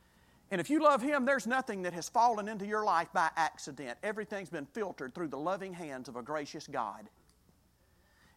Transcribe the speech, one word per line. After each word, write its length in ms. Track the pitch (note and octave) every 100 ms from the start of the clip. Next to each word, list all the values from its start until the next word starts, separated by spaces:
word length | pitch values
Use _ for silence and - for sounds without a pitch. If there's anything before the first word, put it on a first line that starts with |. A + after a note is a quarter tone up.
| _ _ _ _ -
And 80 | F#3
if 100 | E3
you 120 | D4+
love 200 | D4+ C4+
Him, 240 | C4+ D4 B3
there's 220 | C4+ A3
nothing 340 | B3+ B3 G3
that 100 | F3+
has 160 | F3 -
fallen 380 | A#3+ A#3+ G#3+ G3+
into 180 | A3 G3+
your 180 | G#3+
life 260 | G#3+ E3+ E3+
by 160 | F#3+ D#3+ -
accident. 640 | D#3 - - C#3 C3 -
Everything's 460 | G3+ G#3+ G#3+ G3+ E3+
been 160 | E3 C#3+
filtered 460 | A#3 G3 - C3
through 160 | F3 E3
the 80 | C3+
loving 360 | D#3+ F#3+ F#3+
hands 340 | F3 D#3+ C3 B2+
of 80 | A#2+
a 60 |
gracious 440 | A#2+ D3+ D3 E3 C#3+
God. 440 | C#3 G#2+ G#2 G#3 _ _ _ _ _ _ _ _ _ _ _ _